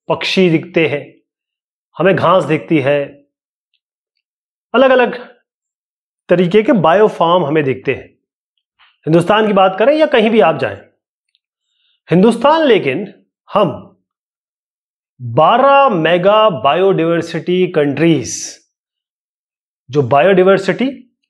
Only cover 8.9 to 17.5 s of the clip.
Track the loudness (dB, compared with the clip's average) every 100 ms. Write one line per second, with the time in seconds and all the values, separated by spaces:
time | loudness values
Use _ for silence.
8.9 | _ -2 0 2 0 0 2 0 2 0
9.9 | 2 2 2 2 2 2 0 -6 -10 -20
10.9 | _ _ _ _ _ _ _ _ _ _
11.9 | _ -2 2 2 2 0 2 2 0 0
12.9 | -6 -8 -16 _ _ _ -2 -2 -4 -16
13.9 | _ _ _ _ _ _ _ _ _ _
14.9 | _ _ -16 -6 0 2 2 4 4 2
15.9 | 0 0 0 2 2 2 0 -2 0 0
16.9 | 0 -2 -2 -4 -8 -4